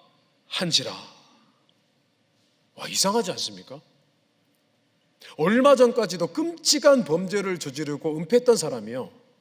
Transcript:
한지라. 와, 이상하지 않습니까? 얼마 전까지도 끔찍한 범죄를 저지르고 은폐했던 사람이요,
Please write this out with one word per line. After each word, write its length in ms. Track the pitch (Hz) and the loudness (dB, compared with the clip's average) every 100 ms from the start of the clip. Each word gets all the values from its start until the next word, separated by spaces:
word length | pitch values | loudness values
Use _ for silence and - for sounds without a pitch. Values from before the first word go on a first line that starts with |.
| _ _ _ _ _ | _ _ _ _ _
한지라. 440 | - 175 143 113 95 - - _ _ _ _ _ _ _ _ _ _ _ _ _ _ _ - | -6 -2 -2 -4 -12 -18 -20 _ _ _ _ _ _ _ _ _ _ _ _ _ _ _ -16
와, 120 | - | -8
이상하지 420 | - 190 226 185 | -2 0 0 -2
않습니까? 500 | 123 - 95 90 135 _ _ _ _ _ _ _ _ _ _ _ _ _ _ - - | -6 -8 -10 -18 -20 _ _ _ _ _ _ _ _ _ _ _ _ _ _ -16 -2
얼마 400 | 160 233 277 262 | 2 4 6 6
전까지도 520 | 247 240 202 175 170 | 6 4 -2 -2 -6
끔찍한 760 | - 330 339 - 294 302 269 | -4 -4 -4 -2 2 6 4
범죄를 540 | 156 165 185 202 196 180 | 4 -2 -2 -4 -4 -6
저지르고 580 | 147 131 147 147 160 156 | -8 -8 -8 -6 -6 -6
은폐했던 380 | 170 240 247 220 | 0 2 4 2
사람이요, 560 | 151 123 107 127 104 - _ _ | 2 -8 -10 -10 -12 -16 _ _